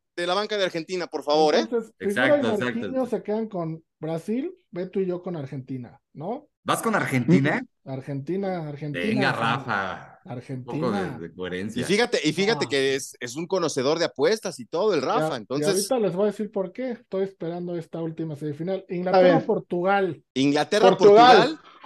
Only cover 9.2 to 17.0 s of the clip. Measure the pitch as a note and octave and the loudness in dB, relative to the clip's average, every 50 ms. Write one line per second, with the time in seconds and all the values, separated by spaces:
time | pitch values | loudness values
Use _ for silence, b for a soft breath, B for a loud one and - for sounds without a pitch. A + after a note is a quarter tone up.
9.2 | C3+ C3+ A#2+ A2 A#2 A2+ A#2+ B2 B2+ B2 A2 G2 G2 F#2 F2 - - - - _ | 0 0 0 0 -2 -2 -2 -2 -4 -4 -4 -4 -4 -4 -8 -10 -14 -20 -20 _
10.2 | _ - B2+ B2 - - C3+ C3 B2 A#2 - - B2+ A#2+ G#2 G2 - - - D#2 | _ -14 -14 -14 -12 -12 -12 -12 -10 -8 -6 -4 -2 -2 -2 -2 -4 -6 -8 -10
11.2 | E2+ E2 D#2+ F2+ F#2 F2+ F2+ F2+ G2 A2+ A2+ B2 B2 D3 G3 G#3 A#3+ - - E3+ | -12 -14 -12 -10 -8 -8 -6 -6 -8 -6 -6 -6 -2 -2 0 0 0 0 0 0
12.2 | D3 D3+ D#3 F3+ G3 G3+ A3+ C#3+ - A#2 C#3+ C#3 C3+ C3+ C3+ C#3 C#3 - - _ | 0 -2 0 0 0 0 0 -2 -2 -2 0 0 0 0 -2 -2 -6 -10 -12 _
13.2 | B2 A#2+ A#2 D3 F3 - F#3+ F#3 D#3+ D3 - C#3+ B2 C#3 D#3+ E3 E3+ D3 - - | -12 -10 -8 -10 -6 -4 -2 -2 -2 -2 -2 -2 0 0 0 0 -2 -4 -2 0
14.2 | C#3 E3+ A3 G#3+ - G3 D#3+ - A#2+ - - D#3+ G#3 G#3+ F#3+ D3 B2+ D3+ G3+ B3 | 0 0 0 -2 -4 -8 -12 -12 -12 -8 -4 -2 0 0 0 0 0 0 0 0
15.2 | D#3 D#3 D3 A#2+ G#2 - B2+ D3 D3+ G3 F#3+ F#3+ G3 - C4+ B3 G#3 F#3 D#3+ F#3 | -2 -2 -4 -6 -6 -6 -6 -2 0 0 0 0 -2 -2 -2 0 0 -2 0 0
16.2 | G#3 G#3 G3+ - G#3+ G3+ - G3 F#3 F3+ F3+ - B3+ C4 A#3 - | -2 -2 -2 -4 -8 -6 -6 -6 -6 -6 -8 -10 -8 -8 -10 -10